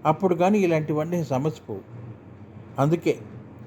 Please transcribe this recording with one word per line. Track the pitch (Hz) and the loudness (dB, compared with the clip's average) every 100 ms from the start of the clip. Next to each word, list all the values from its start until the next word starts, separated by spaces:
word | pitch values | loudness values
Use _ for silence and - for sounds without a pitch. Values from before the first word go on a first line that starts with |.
అప్పుడు | 151 156 185 | 0 2 2
కానీ | 170 180 214 | 4 4 4
ఇలాంటివన్నీ | 180 160 151 151 160 175 | 4 2 0 -2 0 -2
సమస్య | 143 131 151 156 - | 0 0 0 -4 -10
పోవు. | 98 - - - - - - - - - - | -12 -12 -16 -16 -18 -18 -20 -20 -18 -10 0
అందుకే | 147 170 160 - - - - - | 2 2 0 -2 -6 -16 -18 -18